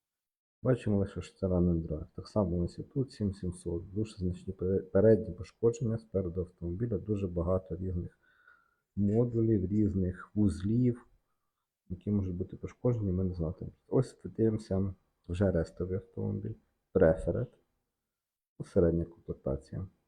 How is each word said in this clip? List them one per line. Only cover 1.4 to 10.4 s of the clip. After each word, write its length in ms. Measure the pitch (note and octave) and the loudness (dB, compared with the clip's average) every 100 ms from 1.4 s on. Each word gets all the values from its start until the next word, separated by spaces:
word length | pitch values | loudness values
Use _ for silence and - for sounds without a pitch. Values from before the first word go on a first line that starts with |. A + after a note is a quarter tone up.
| F#2+ | 0
Run 180 | F2+ | 4
and 220 | F2 E2+ D#2+ | 4 2 0
Drive. 200 | D#2 F2 | -6 -8
Так 140 | - - | -12 -6
само 280 | G#2+ F#2+ F2 | -2 0 0
ось 220 | F2 - | -2 -4
і 40 | |
тут 300 | - C#3 B2+ | -8 -4 -4
сім 220 | - G#2 | -2 -4
сімсот. 580 | F#2 F2+ F2 F2 E2+ F2 | -4 -6 -6 -6 -6 -6
Дуже 240 | G2 G#2+ - | -6 -6 -4
значні 360 | F2+ F2 - | -4 -4 -8
пере-, 300 | - F2+ F#2+ | -4 0 0
передні 520 | - G2 G#2+ A2 - | 2 4 6 6 2
пошкодження 640 | - - - A#2 A#2 A2+ A2 | -10 -14 -2 0 0 -2 -4
спереду 420 | - F#2+ F#2 F2 | -4 -4 -2 -4
автомобіля, 580 | F2 - E2+ F2+ A#2+ G2 | -8 -8 -8 -4 -4 -4
дуже 300 | F#2+ G#2 G2 | -2 -4 -2
багато 480 | F2 E2 F#2 - F#2 | -2 0 -2 -2 -8
різних 440 | F#2 F2 E2 _ _ _ _ _ _ _ _ - | -4 -4 -6 _ _ _ _ _ _ _ _ 0
модулів, 720 | G2+ G#2+ B2 A#2 A2+ A2 F#2 | 2 4 2 2 2 2 2
різних 640 | G#2 G#2 F#2 F#2 F2 - | 2 2 2 -2 -4 -8
вузлів, 720 | G#2 | 2